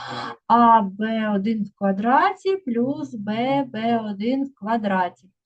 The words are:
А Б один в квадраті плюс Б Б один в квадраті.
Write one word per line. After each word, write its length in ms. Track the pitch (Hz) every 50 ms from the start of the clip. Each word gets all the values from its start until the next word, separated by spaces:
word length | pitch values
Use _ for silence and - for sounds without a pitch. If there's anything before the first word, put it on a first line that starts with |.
| - 123 123 120 120 - - - _
А 360 | - 233 240 240 233 226 220
Б 480 | 202 190 190 202 214 220 226 220 220 214 208
один 300 | 196 196 226 226 214 202
в 140 | - - -
квадраті 760 | 202 196 190 196 220 233 208 302 349 403 381 - - 381 381
плюс 580 | 381 - 269 226 233 240 269 294 311 294 269 254
Б 500 | 214 202 208 214 226 247 262 277 277 269
Б 360 | - - 220 226 233 233 226 214 214
один 340 | 202 196 208 240 269 269 269
в 100 | 277 -
квадраті. 720 | _ 196 208 233 233 208 196 190 185 180 175 - _ _ _ _ _ _